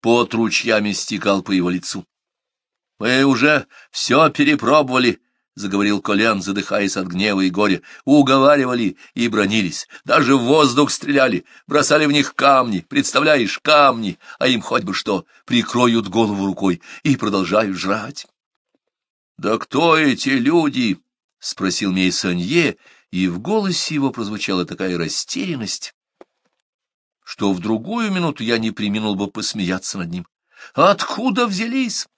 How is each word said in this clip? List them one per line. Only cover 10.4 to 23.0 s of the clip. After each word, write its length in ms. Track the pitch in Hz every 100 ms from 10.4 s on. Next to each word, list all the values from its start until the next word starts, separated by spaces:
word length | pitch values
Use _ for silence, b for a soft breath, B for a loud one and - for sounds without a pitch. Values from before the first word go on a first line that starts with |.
воздух 480 | 120 151 143 120 147
стреляли, 540 | - - 143 127 117 - b -
бросали 400 | 143 143 151 151
в 60 |
них 220 | 143 135
камни, 500 | - 139 135 123 95 -
представляешь, 720 | 139 135 131 151 147 101 -
камни, 600 | - 151 143 117 104 85 B B
а 100 | 131
им 120 | 123
хоть 240 | - 123
бы 100 | 95
что, 320 | 95 - 95 - b
прикроют 640 | - 120 113 120 123 113 98
голову 380 | 107 110 101 98
рукой 360 | 90 98 87 B B
и 140 | - 131
продолжают 600 | 107 98 90 104 110 92
жрать». 500 | 92 107 107 - - _ _ _ _ _ _ _ _ _ _ -
«Да 180 | - 113
кто 380 | - 135 165 160
эти 340 | 151 120 135
люди?» — 680 | 135 123 170 151 123 117 92 _ _ _ _
спросил 540 | - - 95 - 101
Мейсонье, 840 | 92 92 87 98 90 87 165 147 - b b